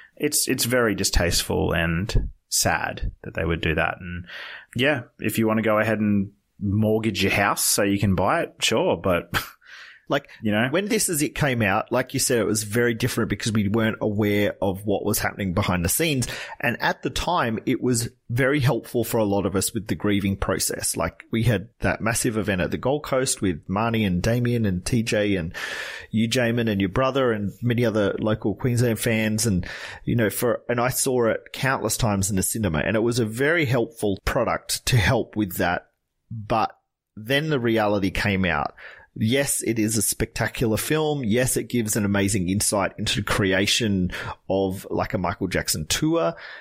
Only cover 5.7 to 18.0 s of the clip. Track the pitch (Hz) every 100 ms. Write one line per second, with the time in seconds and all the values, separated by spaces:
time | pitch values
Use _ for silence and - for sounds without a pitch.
5.7 | 107 107 107 104 101 98 - _ - 101
6.7 | 104 107 110 110 95 95 104 101 - -
7.7 | - 101 98 104 90 98 165 - - -
8.7 | 113 180 95 95 87 - - - - -
9.7 | - - - - 143 - - 107 104 127
10.7 | 160 208 226 - 160 143 - 147 120 101
11.7 | 104 - 123 131 135 - 123 92 110 107
12.7 | 113 120 113 123 - 95 104 - 110 98
13.7 | 113 110 101 113 104 104 104 101 - 98
14.7 | 95 104 98 - 104 101 - 98 85 101
15.7 | 90 87 - 165 135 117 - - - 120
16.7 | 117 160 - - - - 175 127 110 -
17.7 | 127 123 120